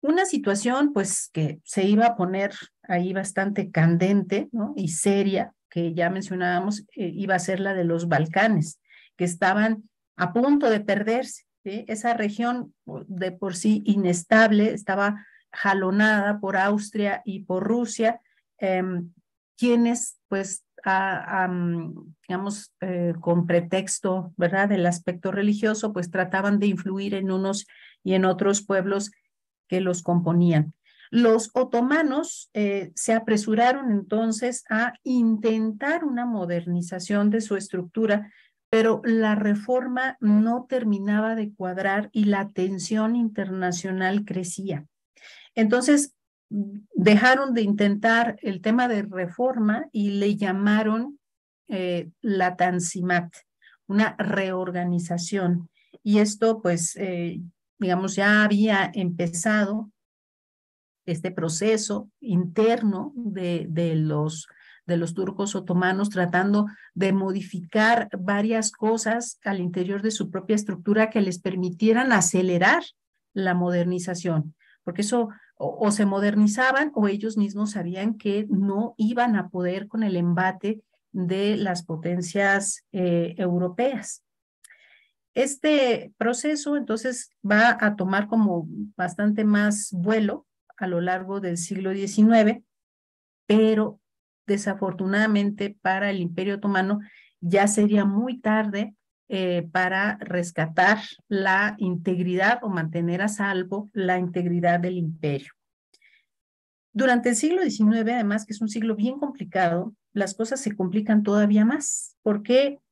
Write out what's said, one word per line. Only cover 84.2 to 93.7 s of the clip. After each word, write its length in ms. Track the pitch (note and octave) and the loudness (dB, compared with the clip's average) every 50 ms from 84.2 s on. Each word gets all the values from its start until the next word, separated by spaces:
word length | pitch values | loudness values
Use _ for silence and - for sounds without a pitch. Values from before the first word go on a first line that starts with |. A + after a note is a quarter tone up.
| _ _ _ _ _ _ _ _ _ - - _ _ _ _ _ _ _ _ _ _ _ _ | _ _ _ _ _ _ _ _ _ -20 -20 _ _ _ _ _ _ _ _ _ _ _ _
Este 800 | - B3+ C#4 C#4 - _ D4+ D4+ D4 C4+ B3 A#3 - - - _ _ | -2 -2 -2 -2 -2 _ 2 4 4 4 2 2 0 -4 -10 _ _
proceso, 580 | A3+ A3+ B3 A#3+ - D4+ D4+ D4 D4 D4 C#4+ | -2 -2 -2 -2 -2 -4 -4 -2 -2 -2 -2
entonces, 540 | D4 A#3 - A3 A3+ - B3+ B3+ B3 - - _ _ _ G3+ | -2 -2 -2 -4 -4 -4 -6 -6 -6 -10 -16 _ _ _ 2
va 280 | G#3 G#3 A3+ A#3+ A#3 A#3 | 4 6 6 4 4 4
a 160 | - G#3 G#3 | 0 -2 0
tomar 320 | G#3 F#3 F#3 F#3+ G3 G#3 G#3 | 0 -2 0 0 0 -2 0
como 400 | A3+ A3+ G#3+ G3+ F3+ E3+ E3 E3 D#3+ F3+ G#3 G#3 - - | 2 2 2 4 2 0 -4 -6 -8 -10 -10 -10 -6 -6
bastante 480 | - - - - G#3 G#3 G#3 G#3 A3 | -6 -6 -4 -2 0 0 0 2 2
más 440 | G#3+ G#3 G#3 G#3 G#3 G#3 G#3 - - - | 2 4 4 4 2 0 -2 -4 -6 -4
vuelo 520 | F3+ F3 G3+ A3 A3 G#3+ G3+ - D4+ _ _ _ _ _ _ - - | -4 0 2 2 2 2 0 -2 -4 _ _ _ _ _ _ -12 -8
a 100 | G3+ F#3 | -6 -4
lo 120 | F3+ E3+ | -2 -2
largo 400 | E3+ F3+ F3+ F#3 F#3 F#3 G3 G3+ | -2 -2 -2 -4 -4 -6 -8 -6
del 180 | G3 F3+ E3+ E3+ | -4 -4 -4 -4
siglo 340 | - - G3+ F#3+ F#3+ F#3+ | -6 -6 -6 -4 -4 -4
diecinueve, 720 | F#3+ G3 G3 G3+ - - G#3+ A3 A#3 A3+ G#3+ G#3+ A#3+ - _ _ _ _ _ _ _ _ _ _ _ _ _ _ _ _ _ _ | -4 -4 -4 -4 2 4 6 6 8 6 6 4 2 -2 _ _ _ _ _ _ _ _ _ _ _ _ _ _ _ _ _ _
pero 520 | G#3 G#3+ A3 A3 | 4 4 6 4